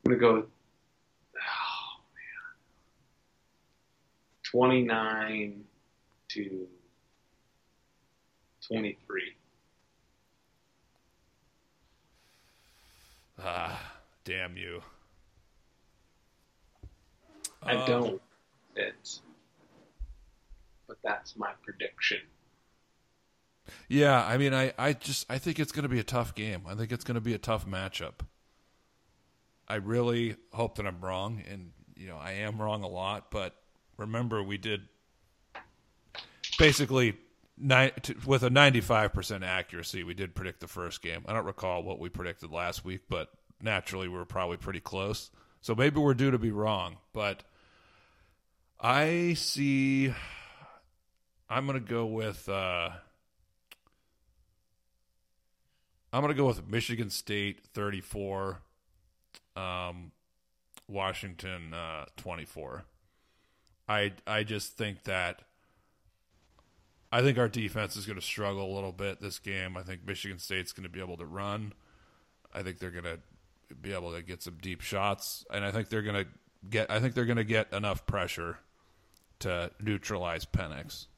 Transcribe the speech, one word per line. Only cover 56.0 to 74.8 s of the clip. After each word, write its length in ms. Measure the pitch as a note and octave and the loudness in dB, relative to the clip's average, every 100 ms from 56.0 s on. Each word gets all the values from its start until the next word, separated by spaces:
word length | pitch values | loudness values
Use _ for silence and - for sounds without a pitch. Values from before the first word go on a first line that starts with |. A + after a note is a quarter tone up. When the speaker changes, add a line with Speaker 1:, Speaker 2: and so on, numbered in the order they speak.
| _ | _
Speaker 2:
I'm 80 | B2+ | 0
gonna 120 | D3 | 2
go 140 | C#3 C#3 | 4 4
with 180 | G#2 F2+ | 2 -2
Michigan 420 | A2+ - A#2 G#2+ | -2 -2 -2 -2
State 500 | - - G#2 G2+ G2 _ | -4 -4 -2 -2 -6 _
thirty-four, 880 | - G2+ G2 - G#2 G2 F#2+ G2 F2 - _ _ _ _ _ _ - _ - | -4 -2 -4 -6 -6 -4 -2 -4 -6 -16 _ _ _ _ _ _ -20 _ -8
um, 560 | F#2 F2+ F2+ F2 F2 _ _ _ _ _ _ - - | -4 -4 -6 -8 -14 _ _ _ _ _ _ -20 -8
Washington, 840 | G2 F#2+ F#2 G2 E2 F#2+ F2+ E2 | -2 -2 -2 -8 -8 -8 -8 -8
uh, 320 | E2 E2 D#2 C#2 - | -8 -6 -8 -10 -12
twenty-four. 680 | - E2+ D2+ - C#2 C#2+ - _ _ _ _ _ _ _ _ _ - | -8 -8 -10 -10 -10 -10 -14 _ _ _ _ _ _ _ _ _ 0
I, 240 | G#2+ G2+ F#2 - | 2 2 -2 -2
I 180 | G#2+ | 0
just 340 | G#2+ G#2+ - - | 0 -4 -6 -4
think 260 | G#2+ G2 | -4 -4
that, 380 | - F#2 F2+ F#2 - _ _ _ _ _ _ _ _ _ _ _ _ _ _ _ _ | -2 0 0 -4 -16 _ _ _ _ _ _ _ _ _ _ _ _ _ _ _ _
I 100 | A#2 | 4
think 160 | C3+ B2 | 4 4
our 120 | A#2+ | 2
defense 480 | A#2+ G#2 G#2+ G2+ G#2+ | 0 -4 -2 -4 -6
is 80 | G2+ | -8
gonna 160 | F#2 | -8
struggle 500 | - - G2+ G2 F#2+ | -6 -4 -2 -2 -4
a 20 | |
little 200 | G2 G2 | -4 -6
bit 260 | F2+ G2 F#2+ | -4 -6 -6
this 200 | G2+ - | -10 -8
game. 360 | G2+ F#2+ F#2 F2+ | -6 -6 -6 -8
I 80 | |
think 240 | F#2 F#2 F2+ | -10 -10 -8
Michigan 320 | F#2+ G2+ F2+ | -8 -8 -10
State's 320 | - F#2+ F2+ | -4 -4 -4
gonna 160 | - F#2 | -10 -12
be 140 | F2+ | -10
able 160 | F#2 E2+ | -10 -10
to 80 | E2 | -10
run. 480 | F#2 G2+ G#2 G#2+ - _ - - _ _ _ _ | -6 -4 -4 -6 -12 _ -20 -20 _ _ _ _
I 100 | - | -8
think 160 | F#2 F2 | -8 -8
they're 120 | F2+ | -10
gonna 260 | F2 E2+ E2 - - _ _ _ C#2+ | -8 -8 -10 -14 -20 _ _ _ -14
be 120 | F#2 | -8
able 200 | F#2+ F2 | -6 -6
to 80 | E2+ | -8
get 180 | F2 F2+ | -10 -10
some 160 | - E2 | -10 -10
deep 200 | F#2+ F2 | -8 -8